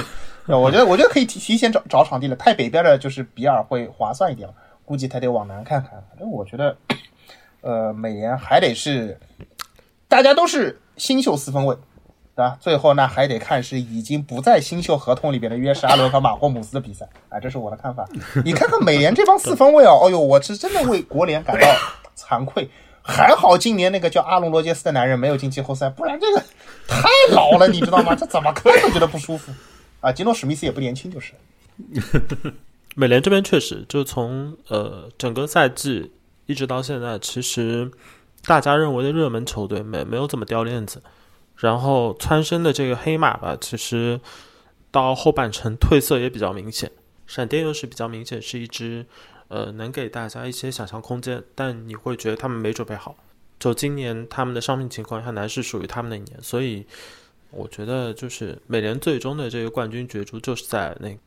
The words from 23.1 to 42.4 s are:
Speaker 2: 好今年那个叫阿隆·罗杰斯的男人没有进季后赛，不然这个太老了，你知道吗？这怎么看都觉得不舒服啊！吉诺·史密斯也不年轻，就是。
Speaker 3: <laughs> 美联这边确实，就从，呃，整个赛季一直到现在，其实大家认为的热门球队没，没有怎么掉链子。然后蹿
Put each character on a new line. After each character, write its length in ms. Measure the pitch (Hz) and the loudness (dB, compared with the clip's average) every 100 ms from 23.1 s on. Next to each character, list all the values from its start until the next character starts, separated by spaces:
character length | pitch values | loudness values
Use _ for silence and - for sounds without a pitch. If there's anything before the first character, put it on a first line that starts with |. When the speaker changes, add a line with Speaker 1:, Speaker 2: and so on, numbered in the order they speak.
| - - 311 | 4 6 8
Speaker 2:
好 220 | - 180 | 6 6
今 180 | 233 208 | 4 0
年 160 | 185 | 0
那 80 | 196 | 0
个 100 | 165 | 0
叫 120 | 175 | 0
阿 180 | 160 180 | 2 0
隆· 80 | 165 | 2
罗 100 | 160 | 0
杰 100 | 160 | 0
斯 80 | 160 170 | -2 -2
的 40 | |
男 120 | 139 127 | 0 2
人 140 | 127 | 0
没 80 | 135 | 0
有 80 | 143 | -2
进 160 | 135 | -4
季 80 | 139 | -6
后 160 | 135 135 | -6 -4
赛， 140 | 139 | -4
不 160 | 135 - | -4 -6
然 120 | 294 | -2
这 160 | 427 | 0
个 80 | 403 - _ - - - | 0 -2 _ -20 -18 -6
太 220 | - 453 539 508 | 0 4 6 8
老 260 | 220 147 170 | 6 6 8
了， 100 | 185 | 6
你 140 | 175 | 6
知 100 | - | 2
道 100 | 180 | 4
吗？ 140 | - 170 | 4 0
这 100 | - | 0
怎 160 | 165 | 0
么 80 | 147 | 0
看 180 | 151 240 494 | 4 6 6
都 80 | 392 | 6
觉 60 | 170 | 4
得 80 | 165 | 0
不 120 | 156 | 0
舒 200 | 139 160 | -8 -8
服 140 | 139 135 - - _ _ | -10 -18 -18 -20 _ _
啊！ 100 | 127 | -4
吉 140 | 127 | -2
诺· 100 | 208 226 | -2 -2
史 80 | 139 | -2
密 100 | 151 | -4
斯 100 | 151 | -4
也 60 | |
不 80 | 113 | -4
年 160 | 131 127 | -6 -6
轻， 160 | 180 | -12
就 80 | 165 | -14
是。 140 | - - _ _ _ - - 139 - 135 | -16 -20 _ _ _ -20 -10 -8 0 2
Speaker 3:
<laughs> 760 | - - 151 - - _ _ - | 2 0 -6 -10 -20 _ _ 0
美 140 | 127 | 4
联 120 | 127 | 4
这 80 | 196 | 4
边 140 | 196 | 2
确 160 | 196 156 | 2 0
实， 240 | - 107 110 | 0 -8 -6
就 160 | 143 135 | -4 -4
从， 500 | - 117 131 147 160 _ | -6 -6 -6 -10 -14 _
呃， 400 | 107 104 98 82 - | -6 -6 -10 -18 -10
整 160 | 127 | -6
个 120 | 117 - | -6 -2
赛 220 | 175 135 | 2 2
季 460 | 131 143 110 - _ _ _ - | 2 -6 -6 -8 _ _ _ -10
一 100 | 139 | -6
直 100 | 131 | -4
到 160 | 127 | -6
现 200 | 131 135 | -6 -8
在， 180 | 120 107 | -8 -8
其 220 | - 123 | -8 -8
实 500 | 123 - 113 117 123 - - - _ _ - | -6 -4 -2 -2 -6 -12 -20 -20 _ _ 0
大 160 | 160 | 0
家 160 | 143 147 | 2 0
认 180 | 156 123 | 0 -2
为 80 | |
的 80 | 139 | -2
热 180 | 160 147 | -2 -2
门 160 | 113 123 | -4 -6
球 220 | 110 98 | -8 -6
队 160 | 101 | -6
没， 220 | 107 95 113 | -8 -8 -6
没 100 | 113 | -6
有 100 | 143 | -6
怎 140 | 131 | -6
么 60 | 107 | -4
掉 180 | 113 | -4
链 240 | 113 120 104 | -4 -6 -10
子。 160 | 135 - _ _ _ _ _ | -14 -20 _ _ _ _ _
然 220 | 113 120 | 0 0
后 340 | 135 135 117 | 0 0 0
蹿 280 | 92 - 156 | -4 0 0